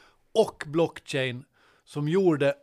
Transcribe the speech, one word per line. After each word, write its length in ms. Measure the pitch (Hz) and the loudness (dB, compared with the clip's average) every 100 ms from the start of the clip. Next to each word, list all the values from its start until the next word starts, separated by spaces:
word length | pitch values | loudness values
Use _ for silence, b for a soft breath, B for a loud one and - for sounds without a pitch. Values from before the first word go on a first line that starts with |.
| b b _ | b b _
och 300 | 220 208 - 151 | 0 0 -4 -4
blockchain 800 | 165 156 - - 139 131 123 - b b b | 0 0 -2 -8 -4 -4 -8 -16 b b b
som 260 | _ 147 147 | _ -6 0
gjorde 460 | 190 180 143 143 - | 2 2 4 0 -2